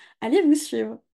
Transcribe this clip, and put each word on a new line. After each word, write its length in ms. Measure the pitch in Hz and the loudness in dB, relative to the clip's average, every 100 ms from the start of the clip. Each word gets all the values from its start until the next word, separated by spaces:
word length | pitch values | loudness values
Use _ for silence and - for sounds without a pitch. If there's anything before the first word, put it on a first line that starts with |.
| - - | -20 -10
aller 200 | 226 349 | 0 2
vous 140 | 320 294 | 4 2
suivre. 420 | - 233 220 226 _ | 0 -6 -6 -8 _